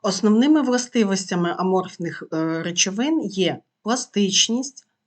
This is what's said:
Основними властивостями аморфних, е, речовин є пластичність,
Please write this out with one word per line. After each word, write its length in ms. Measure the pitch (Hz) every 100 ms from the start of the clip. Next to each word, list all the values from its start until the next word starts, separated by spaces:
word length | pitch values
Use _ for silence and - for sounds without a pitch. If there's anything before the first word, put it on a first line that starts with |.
Основними 600 | 202 185 214 220 285 311
властивостями 920 | 247 247 247 240 196 190 - 175 175 180
аморфних, 640 | 185 185 185 - 170 - -
е, 300 | 160 160 160
речовин 580 | 165 175 196 196 277 320
є 360 | 202 190 170 127 _ _ 208
пластичність, 960 | 240 - 202 196 196 - 240 269 - _ _